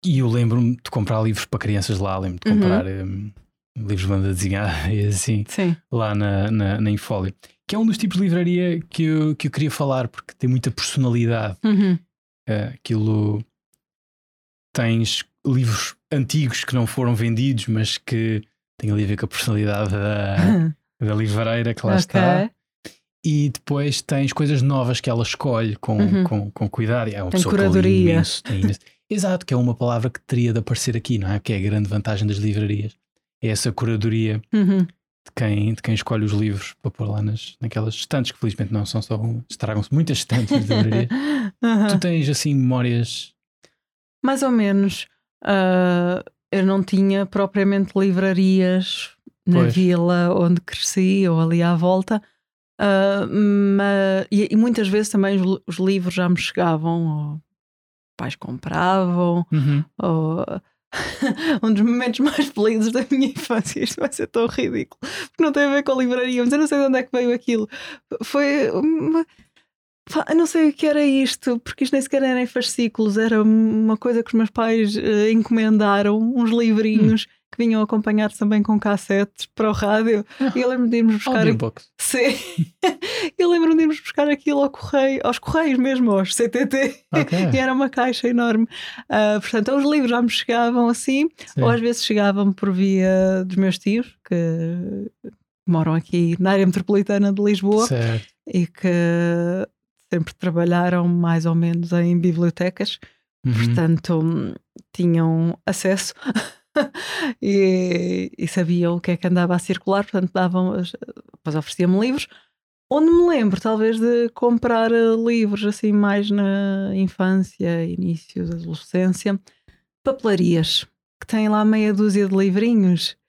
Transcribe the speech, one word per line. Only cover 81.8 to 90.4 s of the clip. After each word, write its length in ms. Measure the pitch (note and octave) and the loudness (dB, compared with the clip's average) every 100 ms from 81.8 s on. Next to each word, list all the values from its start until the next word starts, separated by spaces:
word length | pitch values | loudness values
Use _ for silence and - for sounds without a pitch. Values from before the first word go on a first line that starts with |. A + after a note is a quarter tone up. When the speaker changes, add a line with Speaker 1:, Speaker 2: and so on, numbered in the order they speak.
| - _ | -20 _
Speaker 2:
Sim. 380 | - C4 C4 - - - D#3+ _ | -4 0 0 0 -8 -6 -6 _
<laughs> 560 | F#4 C#4 G4 B4 F4+ - | -2 -2 -6 -6 -6 0
Eu 120 | F4 | 2
lembro 260 | E4+ D#4+ D#4+ | 4 4 4
de 60 | |
irmos 160 | D#4+ D4+ | 2 0
buscar 260 | - - D4 | -6 -2 0
aquilo 320 | C#4+ - C#4+ | 0 0 0
ao 80 | C#4 | 0
correio, 520 | C#4 - C#4+ C4+ C4+ | -2 -4 0 0 0
aos 160 | - B3 | -2 -4
correios 380 | - D#4+ D#4+ B3+ | -2 0 2 2
mesmo, 320 | B3+ C4 A#3+ | 0 2 2
aos 240 | G3 F#3+ - | 2 0 0
C 140 | A#3 | 0
T 160 | A#3+ C#4 | 0 0
T. 360 | C4+ C4+ - _ | 0 -2 -4 _
Speaker 1:
Ok. 260 | - - F3 F#3 | -2 0 0 2
Speaker 2:
E 40 | C4 | 2
era 140 | C4 | 2
uma 180 | C4 C#4 | 0 0
caixa 380 | - B3+ A#3 A#3+ | 0 -2 0 0
enorme. 400 | A#3+ A#3 A3 A3+ - - - - | 0 2 2 0 -4 -16 -18 -4
Ah, 300 | G#3 G#3+ G#3+ | 0 2 0
portanto, 340 | - A3+ G#3+ C#4 | -2 -2 0 2
os 80 | C#4 | 2
livros 200 | D4+ B3+ | 2 2
já 120 | A#3+ | 2
me 80 | A#3+ | 0
chegavam 580 | - | -2